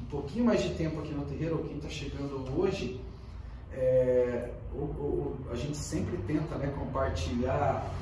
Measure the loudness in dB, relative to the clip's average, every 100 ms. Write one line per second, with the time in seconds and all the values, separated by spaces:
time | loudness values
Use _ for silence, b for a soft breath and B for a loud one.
0 | -6 -6 -4 2 4 6 4 0 -2 -2
1 | -4 -4 -4 -2 0 0 -2 -6 -6 -6
2 | -6 -4 -4 -4 -2 0 2 2 -4 -6
3 | -10 B B B B B B 0 4 6
4 | 8 6 4 2 -2 -6 -6 -4 -4 -2
5 | 0 0 0 -2 -4 -2 -2 -4 -2 -2
6 | 0 -2 0 0 0 -2 -2 -2 -2 0
7 | 0 0 0 2 2 4 4 2 0 -4